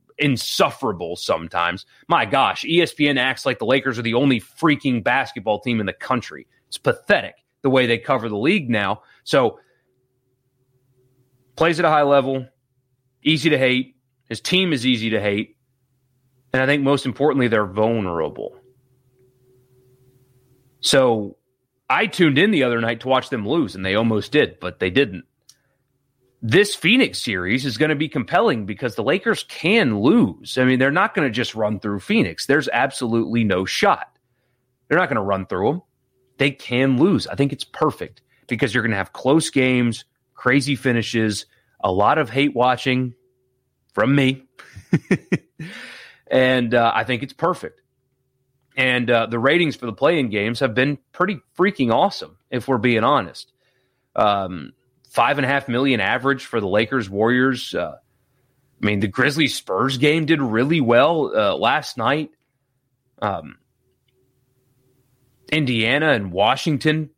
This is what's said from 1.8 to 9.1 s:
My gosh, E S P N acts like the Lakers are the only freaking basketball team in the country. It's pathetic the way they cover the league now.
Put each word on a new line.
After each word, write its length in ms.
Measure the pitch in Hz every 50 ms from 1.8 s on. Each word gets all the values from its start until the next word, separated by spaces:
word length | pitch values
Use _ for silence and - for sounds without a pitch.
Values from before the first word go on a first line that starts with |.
| - _ _ _ _
My 180 | - 170 147 117
gosh, 400 | 101 143 135 127 98 92 - -
E 160 | 131 165 175
S 120 | 170 - -
P 140 | - 147
N 100 | 147 139
acts 280 | 131 123 131 127 - -
like 140 | 135 123 -
the 60 | 113
Lakers 320 | 107 131 135 - 131 117 120
are 40 | 117
the 100 | 117 110
only 260 | 120 143 139 127 113
freaking 640 | - - _ - 165 160 147 - - 139 123 117 92
basketball 560 | 123 123 135 127 - - 120 95 110 104 101
team 200 | - 127 117 110
in 60 | 104
the 80 | 95 -
country. 540 | - - - 131 117 - - 78 67 - _ _ _ _
It's 100 | - -
pathetic 580 | - - 139 113 - - - 202 147 98 87 - _ _ _ _ _
the 80 | - 135
way 160 | 131 131 127
they 120 | 117 117
cover 320 | 113 - - 139 120 110 117
the 80 | 104
league 320 | 101 113 156 208 208 143 120
now. 320 | 117 104 101 95 107 - _ _